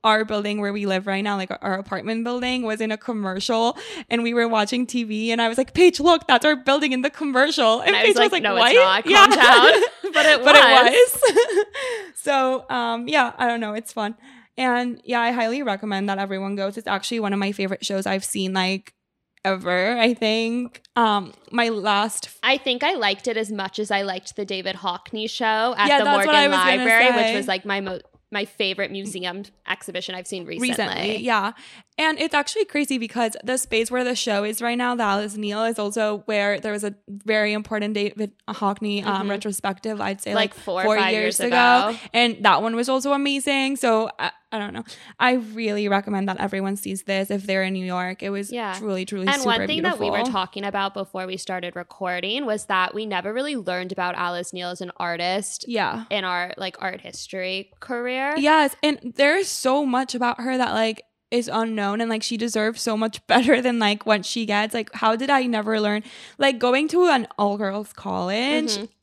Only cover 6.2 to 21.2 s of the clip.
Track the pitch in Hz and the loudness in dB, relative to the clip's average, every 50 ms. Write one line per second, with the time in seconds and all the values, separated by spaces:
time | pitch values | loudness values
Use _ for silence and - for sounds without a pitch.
6.2 | 330 - 262 254 - 302 302 262 254 262 269 302 302 294 254 254 254 302 - - | 4 4 4 4 6 4 2 2 2 2 2 2 2 0 0 0 -2 -2 -4 -4
7.2 | 311 285 262 254 269 294 311 - 254 220 220 247 - - 403 415 220 - - 240 | -6 -2 2 2 2 2 2 2 4 4 2 2 2 2 2 4 4 4 6 6
8.2 | 240 440 - 349 - 208 - - - 240 330 480 539 554 - - - - 381 415 | 4 4 2 0 0 0 4 4 6 6 8 8 8 6 4 2 2 6 8 10
9.2 | 392 403 - - 254 240 254 233 247 294 330 415 359 - - - - 392 330 311 | 10 10 10 8 8 10 10 10 10 8 8 6 4 2 -2 -6 -10 -2 0 4
10.2 | 294 311 302 254 247 285 294 294 277 240 - 262 240 240 262 480 494 508 - - | 6 6 6 6 6 8 10 10 10 10 10 8 8 8 8 8 6 6 6 2
11.2 | - 480 311 370 480 494 415 359 415 415 - 554 539 508 480 440 392 359 - - | 2 4 6 6 4 4 4 0 0 0 -4 -6 -6 -4 -6 -6 -10 -12 -16 -8
12.2 | - 294 285 269 262 262 262 254 - - 262 247 240 233 233 233 240 254 302 294 | -2 0 2 2 2 0 0 -4 -4 -4 -4 -4 -2 -2 -4 -4 -4 0 2 2
13.2 | 262 240 - - - 240 233 233 226 214 208 220 220 - - 233 214 208 226 _ | 2 2 0 -2 -2 0 0 -2 -4 -6 -6 -8 -10 -10 -8 -6 -6 -6 -6 _
14.2 | _ - - - - _ _ - 247 254 240 240 247 247 240 - _ - 240 240 | _ -20 -20 -20 -20 _ _ -2 0 0 0 0 -2 -4 -6 -8 _ -4 -2 0
15.2 | 233 233 240 240 226 226 233 277 294 247 196 196 214 214 202 196 196 202 196 190 | 0 0 0 0 0 0 0 -2 -2 -4 -4 -4 -4 -4 -4 -2 -2 -2 -2 -4
16.2 | 196 190 196 190 196 196 202 202 196 196 202 - 220 - 196 196 - - 240 233 | -4 -4 -4 -6 -6 -6 -4 -4 -4 -4 -4 -6 -4 -4 -4 -4 -4 -4 -4 -4
17.2 | 214 202 196 190 196 190 202 196 196 190 196 - - - 202 190 190 196 190 196 | -2 -2 -2 -2 -2 -2 -2 -4 -4 -4 -4 -6 -6 -6 -4 -4 -2 -2 -4 -4
18.2 | 190 - - 208 190 185 190 190 185 185 190 190 _ - _ _ _ _ _ _ | -4 -6 -6 -4 -4 -2 -2 -2 0 -2 -2 -4 _ -14 _ _ _ _ _ _
19.2 | _ _ _ _ _ 190 190 185 190 185 180 180 180 214 240 240 226 233 247 226 | _ _ _ _ _ -2 -2 -2 -2 -2 0 0 0 0 0 2 2 2 2 0
20.2 | 233 214 220 226 226 226 233 247 247 240 _ - _ - _ 240 233 220 208 202 | 0 0 0 0 -2 -2 -4 -6 -6 -8 _ -20 _ -6 _ 0 2 2 2 0